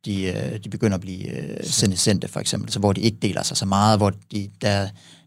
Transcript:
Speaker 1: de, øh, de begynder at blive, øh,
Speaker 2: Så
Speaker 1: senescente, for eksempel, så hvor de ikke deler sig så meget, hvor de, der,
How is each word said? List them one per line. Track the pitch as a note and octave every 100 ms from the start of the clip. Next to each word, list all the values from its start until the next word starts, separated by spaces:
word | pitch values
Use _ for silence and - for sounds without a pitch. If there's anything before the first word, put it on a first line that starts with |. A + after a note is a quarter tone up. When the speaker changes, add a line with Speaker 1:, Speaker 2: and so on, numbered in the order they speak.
Speaker 1:
de, | - G2
øh, | F#2+ - - A2
de | G#2
begynder | - A2
at | F#2
blive, | F#2+ F#2 -
øh, | - - -
Speaker 2:
Så | -
Speaker 1:
senescente, | - G2+ F#2 - G2+ -
for | -
eksempel, | - - -
så | -
hvor | G2+
de | F#2
ikke | A2+ A2
deler | G#2 -
sig | - -
så | G2
meget, | G2 G#2 G#2+
hvor | G2+ G2+ -
de, | G#2 G2 -
der, | A2 G2+ G2 - - -